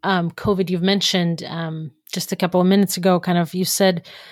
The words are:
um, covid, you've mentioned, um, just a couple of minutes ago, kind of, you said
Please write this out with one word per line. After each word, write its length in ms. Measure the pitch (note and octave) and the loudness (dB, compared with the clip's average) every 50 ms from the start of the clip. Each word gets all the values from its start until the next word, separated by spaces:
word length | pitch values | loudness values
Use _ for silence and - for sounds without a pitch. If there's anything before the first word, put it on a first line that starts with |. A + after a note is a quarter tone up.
um, 280 | - F#3 F#3+ F3+ E3+ E3 | -2 0 0 0 0 -2
covid, 380 | - - - A3 G3+ F#3 F#3+ E3+ | -4 -2 -2 0 0 0 0 -2
you've 140 | F#3 E3+ | -2 0
mentioned, 600 | E3+ G3 G3+ G3+ - - - F#3 F3 E3+ E3+ D#3+ - | 2 2 2 2 0 0 0 0 0 0 -2 -4 -6
um, 460 | - D#3+ E3 E3 D#3+ D#3+ D#3+ D#3+ D3+ - _ _ - | -8 -8 -8 -8 -6 -8 -8 -10 -12 -14 _ _ -10
just 200 | - F3+ - - | -10 -8 -6 -6
a 40 | G3 | -4
couple 240 | - - F3 F3+ F3+ | -2 -2 0 2 2
of 60 | F3+ | 4
minutes 300 | F#3 G3 G3+ G3+ F#3 - | 4 4 4 4 2 0
ago, 220 | F#3 F3 F#3+ F3+ F3 | 0 2 2 2 2
kind 180 | - F#3 F3 F3 | 2 0 0 0
of, 160 | E3+ D#3+ - | 0 -2 -2
you 100 | F3+ F#3 | -4 -2
said 420 | - - - G3+ F#3+ F3+ E3 - - - - - - | -2 0 2 2 2 2 0 -6 -12 -18 -20 -20 -20